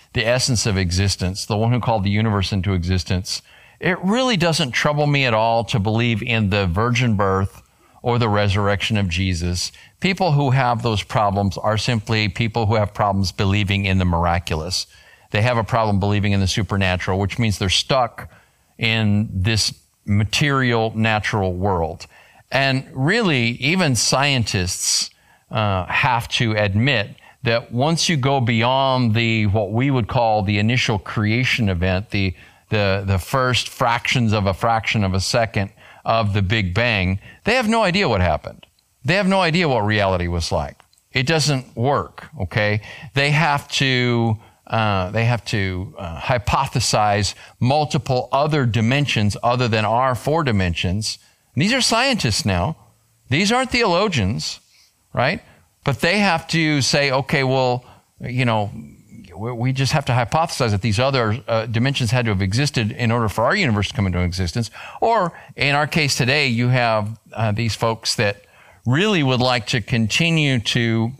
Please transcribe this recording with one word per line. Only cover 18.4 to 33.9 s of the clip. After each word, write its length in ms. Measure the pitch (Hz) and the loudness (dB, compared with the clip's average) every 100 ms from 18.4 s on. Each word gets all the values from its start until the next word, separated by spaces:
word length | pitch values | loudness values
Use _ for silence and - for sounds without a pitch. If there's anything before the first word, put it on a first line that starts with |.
| _ _ _ - | _ _ _ -4
in 500 | 113 113 107 104 104 | 0 2 2 2 0
this 420 | 95 92 110 - - _ _ | -2 0 0 -2 -6 _ _
material, 880 | - 101 107 - 151 135 127 117 113 | -2 0 0 0 0 2 2 0 0
natural 580 | 110 110 107 - 110 95 | 0 0 0 0 -2 -2
world. 540 | 90 101 90 80 87 - - - - - | 0 0 0 -2 -6 -16 -20 -20 -20 -6
And 380 | 131 135 131 - | -2 0 -2 -4
really, 540 | 131 139 226 208 135 117 120 | -4 0 0 2 2 0 0
even 340 | 131 185 165 | 0 2 2
scientists, 1160 | 113 - 131 143 135 107 101 87 - - - - _ _ _ - | 2 0 2 2 2 0 -2 -2 -4 -2 -2 -4 _ _ _ -8
uh, 340 | - 107 95 | -2 0 0
have 440 | 87 - 139 120 - | -2 -2 0 0 -2
to 240 | - 117 | -2 0
admit 640 | 107 104 101 131 120 101 - - - | 0 0 2 0 0 -4 -10 -20 -6
that 280 | 117 117 - | -2 -2 -2
once 380 | 117 147 165 - | -2 0 0 0
you 80 | 160 | 0
go 240 | 135 139 | 0 0
beyond 760 | 117 117 117 135 135 127 120 | 0 2 2 2 2 2 2
the, 340 | 107 117 113 107 | 2 2 0 0
what 220 | 107 98 | 0 -2
we 200 | 110 135 | 0 0
would 180 | 131 98 | 0 0
call 340 | 127 117 107 | 0 0 0
the 160 | 98 104 | 0 0
initial 400 | 107 113 - 104 | 0 0 0 -2
creation 720 | - - 104 117 127 - 104 | -4 -2 0 0 0 0 0
event, 400 | 87 92 92 110 | 0 0 -2 -4
the, 260 | 104 95 - - - - | -4 -4 -6 -16 -18 -4
the, 340 | 110 101 98 98 | 0 0 0 0
the 120 | 95 | -2
first 500 | - 135 127 120 - | 0 0 0 0 -4
fractions 640 | - 123 | -2 0